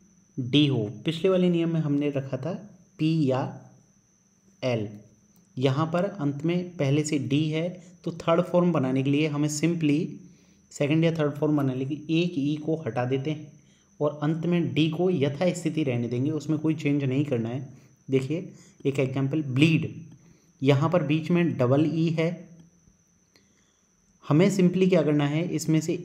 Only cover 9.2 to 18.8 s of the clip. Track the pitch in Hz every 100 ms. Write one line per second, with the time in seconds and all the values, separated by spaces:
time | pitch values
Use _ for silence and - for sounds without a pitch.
9.2 | 156 143 151 151 165 170 151 147 - -
10.2 | - - _ _ _ - 147 160 165 165
11.2 | 147 139 151 147 135 127 135 156 - 160
12.2 | 175 143 143 151 160 160 120 123 127 135
13.2 | 147 151 - - _ _ _ - 147 -
14.2 | 147 165 170 175 139 139 156 160 185 156
15.2 | 139 - 180 170 160 156 139 120 120 123
16.2 | 143 151 156 151 160 160 143 143 135 131
17.2 | 147 120 113 131 - - - _ - 131
18.2 | 131 165 185 - - _